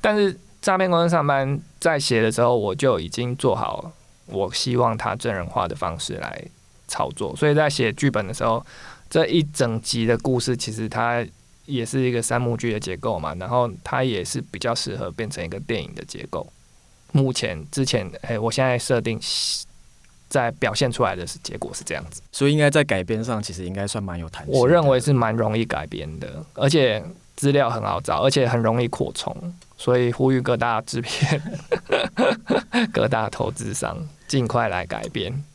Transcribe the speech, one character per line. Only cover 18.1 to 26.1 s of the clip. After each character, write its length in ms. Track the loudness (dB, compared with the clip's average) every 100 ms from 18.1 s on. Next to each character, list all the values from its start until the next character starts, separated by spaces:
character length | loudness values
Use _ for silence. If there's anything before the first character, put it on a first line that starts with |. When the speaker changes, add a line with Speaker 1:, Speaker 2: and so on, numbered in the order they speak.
| -10
Speaker 1:
哎， 160 | -6 -2
我 120 | -2
现 140 | 0
在 140 | 2 0
设 240 | 0 0
定 180 | 0 -4 -4 -2 -2 -4 -8 -18 -20 -20 -20 -20 -2
在 220 | 0 0
表 220 | 0 -2
现 180 | 0 -2
出 100 | 2
来 140 | 0 0
的 100 | -8
是， 120 | -10
结 140 | -10 -10
果 160 | -8
是 100 | -10
这 100 | -8
样 100 | -8 -8
子。 100 | -16 -14
Speaker 2:
所 160 | 0 2
以 60 |
应 60 | 6
该 100 | 4
在 160 | 4
改 180 | 2 0
编 220 | 0 -2
上 180 | -2 -4
其 80 | -4
实 140 | -8
应 80 | -6
该 140 | -4 -4
算 160 | -4
蛮 160 | -6 -6
有 100 | -8
弹 160 | -10
性 80 | 0
的。 80 | 4
Speaker 1:
我 80 | 6
认 180 | 6 6
为 140 | 4
是 100 | 4
蛮 240 | 4 4
容 220 | 2 0 0
易 80 |
改 220 | 0 -4 -6
编 200 | -8 -8